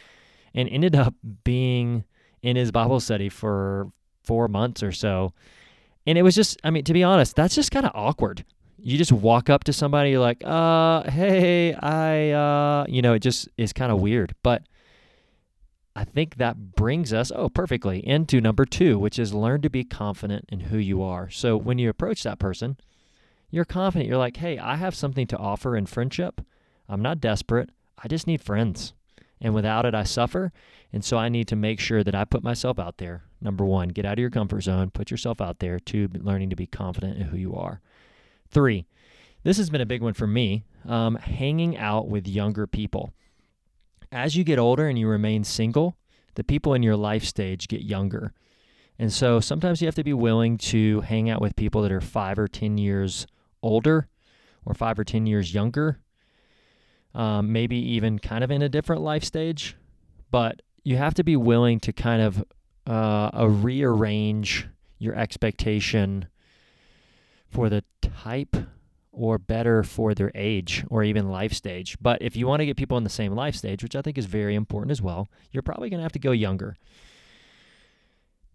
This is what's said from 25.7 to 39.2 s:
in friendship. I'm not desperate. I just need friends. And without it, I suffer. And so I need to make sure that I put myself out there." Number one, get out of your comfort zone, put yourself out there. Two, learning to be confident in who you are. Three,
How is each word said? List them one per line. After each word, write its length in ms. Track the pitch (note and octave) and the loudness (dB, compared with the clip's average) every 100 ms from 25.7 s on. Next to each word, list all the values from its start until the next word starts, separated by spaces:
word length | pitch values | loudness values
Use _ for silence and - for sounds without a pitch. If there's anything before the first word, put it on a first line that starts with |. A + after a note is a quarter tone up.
| A2+ | -2
in 80 | |
friendship. 560 | G2 - B2+ - F3 - - _ _ _ - | -2 -4 -4 -4 -6 -6 -14 _ _ _ -8
I'm 140 | G2+ | -4
not 180 | A#2+ D#3+ | -2 0
desperate. 480 | A2+ G#2 - A#2 - _ _ - | 0 -2 0 -2 -2 _ _ -16
I 60 | A#2 | -6
just 180 | D#3+ E3 | -4 -2
need 140 | D#3+ | -4
friends. 540 | - G#2 A2+ F2 - _ _ _ _ - | -2 -2 0 -4 -12 _ _ _ _ -6
And 160 | A2+ | -2
without 300 | G#2+ G#2+ A2 | 0 2 0
it, 100 | A#2+ | 0
I 100 | A2 | 0
suffer. 460 | G2 - B2 F3 F#3 - _ - - | -2 -2 -2 -2 -4 -8 _ -20 -10
And 100 | G#2+ | -8
so 140 | - A#2 | -2 0
I 100 | A#2 | 0
need 180 | A#2 A2 | 0 0
to 80 | G#2+ | -2
make 220 | G#2+ A2 | -2 -2
sure 240 | - A2 | 0 2
that 120 | G2+ | 2
I 100 | G2 | 0
put 180 | G#2 A2+ | 0 0
myself 360 | G2 A#2 B2+ A2+ | 0 -2 -2 -4
out 180 | F2 - | -6 -8
there." 280 | F2 F2 - - | -10 -12 -16 -10
Number 240 | G#2+ G2 G2 | -6 -2 2
one, 240 | F#2+ F2 | 2 0
get 160 | F2 G2+ | -4 -2
out 80 | |
of 40 | G#2+ | -2
your 120 | B2 | -2
comfort 320 | B2 G2+ G#2 | -2 -2 -2
zone, 260 | F#2+ F#2 F#2 | 0 0 0
put 220 | - G#2 | -4 -6
yourself 320 | A#2 A#2+ A2+ | -6 -4 -4
out 160 | F2+ - | -6 -4
there. 200 | F2+ F2 | -4 -6
Two, 300 | - G#2+ G2+ | -4 -2 -2
learning 340 | - G2 G2 F#2+ | -4 -4 -2 -2
to 80 | F#2 | -4
be 100 | F2+ | -8
confident 520 | - F#3 - F#3+ - | -8 -6 -6 -6 -6
in 80 | F#2 | -6
who 100 | - | -4
you 180 | F#2 | -6
are. 280 | F2+ F2+ F#2 _ _ _ _ _ _ _ | -6 -8 -10 _ _ _ _ _ _ _
Three, 380 | D3+ C3 G2+ - _ _ _ | 2 4 2 -6 _ _ _